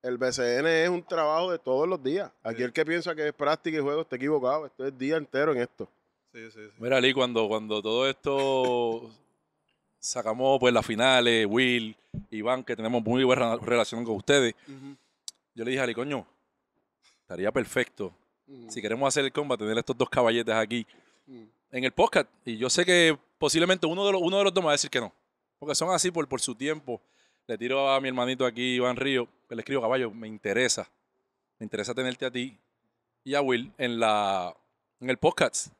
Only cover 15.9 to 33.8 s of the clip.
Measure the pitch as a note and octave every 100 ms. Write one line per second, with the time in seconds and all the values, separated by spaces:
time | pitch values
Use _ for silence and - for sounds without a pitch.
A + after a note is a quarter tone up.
15.9 | A#2 C3+ C#3 D#3 _ _ _ _ _ _
16.9 | _ _ _ _ F2 G2 C3 G#2 - A#2+
17.9 | _ G2 _ _ _ _ C#3 A#2 A2 G#2
18.9 | A2+ C#3 D3 C3+ - D3 B2 G#2+ A2+ -
19.9 | A#2+ - - A#2+ A#2 A2+ A2+ A2 A#2+ A2
20.9 | - _ _ _ B2 A2 _ _ B2+ B2+
21.9 | - G3+ F#3+ C#3+ _ - A2 B2+ - F3+
22.9 | F3 E3 D3 _ _ D3+ D#3 F3 F#3 E3
23.9 | F3 G3+ F#3+ F3 G3 G3 F#3 E3+ D3 -
24.9 | C3 G#2+ _ _ _ _ _ D3 C#3+ E3
25.9 | F3+ F3+ E3+ D3 C3 - A2+ C#3 D#3 C#3
26.9 | A2+ _ _ _ _ - A2 A#2+ C3+ C#3
27.9 | C#3 C3+ B2+ B2 B2+ B2+ A#2 B2+ B2 B2
28.9 | B2 C3+ C3 A#2+ _ _ A#2 A2 C#3 A2+
29.9 | C3 A#2+ G#2+ A2 G#2+ G#2 G2+ B2+ - G2
30.9 | _ _ _ _ _ _ _ A2 G#2 G#2
31.9 | A#2+ B2+ B2 C3 B2 B2+ G#2+ _ _ _
32.9 | _ _ _ - C#3 C#3 B2 B2 -